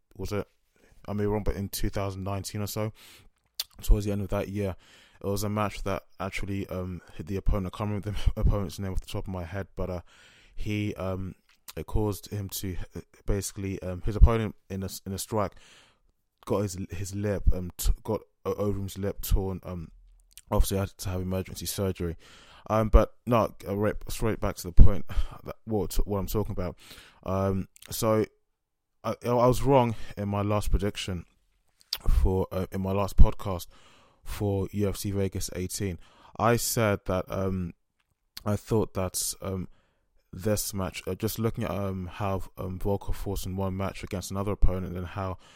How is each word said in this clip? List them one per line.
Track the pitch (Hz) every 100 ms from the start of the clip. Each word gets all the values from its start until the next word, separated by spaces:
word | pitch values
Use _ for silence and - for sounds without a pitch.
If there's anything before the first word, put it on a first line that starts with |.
| _
was | - 95
it, | 104 - _ _ _ _ - -
I |
may | 104
be | 104
wrong, | 107
but | 95 90
in | 98
two | - 107
thousand | 104 98 95
nineteen | 95 98 - 104
or | 104
so, | 107 110 - - - - _ _ - - -
towards | - 110
the | 101
end | 101
of | 98
that | 101 -
year, | 101 98 87 - - - _
it |
was | 98 101
a | 104
match | 104 104 -
that | 98 92 - -
actually, | 98 - 95 98 -
um, | 92 92 85 -
hit | - 80
the | 95
opponent. | - 101 90
I | -
can't | 104
remember | 104 104
the | 98 - 110
<laughs> |
opponent's | 104 104 87 -
name | 98
off | 92
the | -
top | 107 98
of |
my | 92
head, | 85 98 92 -
but, | 90
uh, | 87 - - - - - -
he, | 107 104 104 -
um, | 95 92 95 - _ _ - 80
it | -
caused | 110 104 95 -
him | 104 95
to, | - 98 85 - 85
uh, | - -
basically, | - 101 - - 98 95
um, | 92 90
his | 117 104
opponent | 120 113 110 - _
in | 95
a | 95
s-, | - 95
in |
a | 95
strike | - 107 92 - - - - _ _ _ _ _
got | - 101
his, | 104 90 98
his | 87 92
lip, | 101 104 92 -
um, | 92 87 -
t-, | - -
got | - 104 - _
O-, | 95
Overeem's | 95 104 98 98 95
lip | 98 -
torn, | - 107 95 92
um, | 87 90 80 - - - _ - -
obviously | 104 - 98
had | 98 -
to | 95
have | 92
emergency | 92 95 90 92 85
surgery. | - 95 92 85 80 - - - - -
Um, | 110 107
but | 110 - - -
no, | 117 98 - -
uh, | 101
right, | 107 - -
straight | - 113 -
back | 101 -
to |
the | 90
point | - 107 101 - - -
<sighs> | -
that, | - - -
what, | 107 82 -
what | 101 101
I'm | 90
talking | 110 101
about. | 98 90 - - - - -
Um, | - 95 98 95 - _ -
so | - 113 110 - _ _ _ _ _ _ _
I, | 113 98
I | 117 120 123
was | 120
wrong | 127 135 120 107 - -
in | 101
my | 101
last | 101 104 -
prediction | 95 101 - - 87 - _ _ _ _ _ _ - -
for, | - 101 92 -
uh, | 92 92
in | 98
my | 95
last | 98 98 -
podcast | 110 - 101 90 - - - - _ _
for | - - 104 98 92
U | 101 98
F | -
C | 104
Vegas | 98 98 95 - 87
eighteen. | 92 - 101 82 - - - -
I | 110
said | 117 - 120 107 101 -
that, | 92 -
um, | 98 95 95 87 - _ _ _ _ _ - 107
I |
thought | 104 - 110 -
that, | 98 92 - - -
um, | 95 95 - - _ _ _ _ _
this | 95 104 104 -
match, | 98 92 - -
uh, | 95
just | 110 -
looking | 113 120
at, | 113
um, | 95 98 95 90
how, | - 101 95 - -
um, | 92 90
Volkov | 101 98 - -
fought | 101 95 95
in | 92
one | 95 95
match | 98 -
against | - 95 -
another | 98 101
opponent | 98 107 92 92 90
and | 87
how, | 104 95 90 -